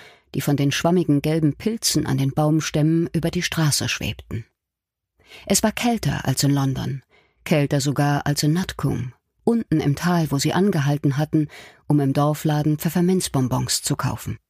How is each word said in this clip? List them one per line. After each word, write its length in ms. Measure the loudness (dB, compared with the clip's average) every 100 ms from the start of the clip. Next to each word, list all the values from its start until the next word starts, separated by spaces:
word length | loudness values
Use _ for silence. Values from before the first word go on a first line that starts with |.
| -20 -20 _
die 60 | -6
von 160 | 0 2
den 160 | 2
schwammigen 500 | 0 2 2 4 2
gelben 320 | 2 2 0
Pilzen 520 | 0 -4 -2 -2 0 0
an 120 | 0
den 140 | 0
Baumstämmen 760 | 2 2 2 0 0 2 2 0
über 180 | -2 -2
die 120 | -4
Straße 460 | -4 0 0 0 -2
schwebten. 560 | -4 -6 -10 -10 -10 -10 _ _ _ _ _ _ _ _ -18 -2
Es 160 | 0
war 80 | 0
kälter 540 | 0 -2 0 -2 -2
als 180 | -2 0
in 80 | 2
London, 540 | 2 0 -2 -4 -8 -12 _ _ _
kälter 360 | -2 0 2 0
sogar 460 | 0 0 0 0 -2
als 160 | 0
in 100 | 0
Nutcombe, 600 | 0 -2 -4 -4 -4 -6 -12 _ _
unten 360 | 0 0 0 0
im 140 | 0
Tal, 360 | 0 0 0 0
wo 60 | 0
sie 140 | 0
angehalten 680 | 2 2 2 0 2 0 0
hatten, 300 | 0 0 0 -6 -20 -20 0
um 140 | 2
im 120 | 4
Dorfladen 680 | 2 2 0 0 0 0 0
Pfefferminzbonbons 1040 | -2 0 2 2 0 0 0 0 -2 -2
zu 120 | -2
kaufen. 440 | -2 -2 -4 -8 -10 _